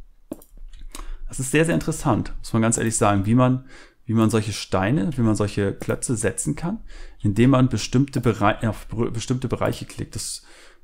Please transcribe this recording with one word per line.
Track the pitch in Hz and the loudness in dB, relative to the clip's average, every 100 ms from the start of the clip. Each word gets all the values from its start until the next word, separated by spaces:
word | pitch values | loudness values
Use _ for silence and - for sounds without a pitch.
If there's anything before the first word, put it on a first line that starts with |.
| - - - - - - - - - - - - - | -20 -20 -18 -18 -18 -18 -16 -14 -14 -12 -10 -8 -8
Das | - | -8
ist | 131 | 0
sehr, | 151 | 2
sehr | 165 | 2
interessant, | 165 - 156 143 113 - - | 2 -2 -2 0 0 -2 -6
muss | - | -2
man | 113 | 2
ganz | 113 - | 2 2
ehrlich | 113 110 | 0 2
sagen, | 107 101 98 | 2 2 4
wie | |
man, | 120 127 127 - - - _ - | 4 4 2 -4 -20 -20 _ -2
wie | |
man | 113 110 | 2 4
solche | 110 107 | 4 0
Steine, | 98 - 92 98 156 190 127 | -6 -2 0 2 0 0 0
wie | |
man | 110 | 2
solche | 104 104 - 98 | 2 0 0 -2
Klötze | - - - - 117 | -2 -4 -4 -2 -2
setzen | 95 - 156 147 | -2 -2 -4 -4
kann, | 170 226 - - - - | -4 -6 -10 -14 -16 -4
indem | 104 101 127 | -2 4 6
man | 131 131 | 6 4
bestimmte | 107 - 135 143 139 | 2 0 0 0 0
Berei-, | 123 104 104 - 113 | 0 2 2 2 -2
auf | - - | -4 -8
br-, | 110 117 | -4 -2
bestimmte | 110 - 127 127 | -2 -4 -4 -2
Bereiche | 104 107 - | -2 -2 -4
klickt. | - - 113 | -10 -10 -10
Das | - - - - - - - | -8 -10 -12 -16 -20 -20 -20